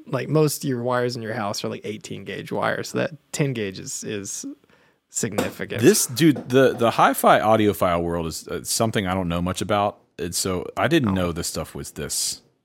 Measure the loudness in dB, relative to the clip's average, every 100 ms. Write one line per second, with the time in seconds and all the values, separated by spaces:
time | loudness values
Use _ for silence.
0 | -6 -6 0 4 4 2 -4 -2 0 0
1 | 0 -4 -6 -6 -4 -4 -6 -6 -8 -10
2 | -10 -12 -10 -10 -6 -4 -2 -2 -4 -4
3 | -4 -6 _ -2 -2 -2 -4 -6 -10 -10
4 | -8 -8 -8 -10 -12 -16 _ _ _ _
5 | _ -4 -4 -2 -4 -6 -8 4 6 6
6 | 2 2 4 4 2 4 6 4 2 4
7 | 4 4 6 6 6 6 4 4 2 2
8 | 0 -2 -2 -6 -8 -8 -4 -2 0 0
9 | 0 0 0 0 -2 -4 0 2 0 -2
10 | _ -10 -6 -4 -2 -2 -4 -2 2 2
11 | 2 0 0 -2 -6 -6 -8 -10 -12 -10
12 | -8 -4 -4 -6 _ _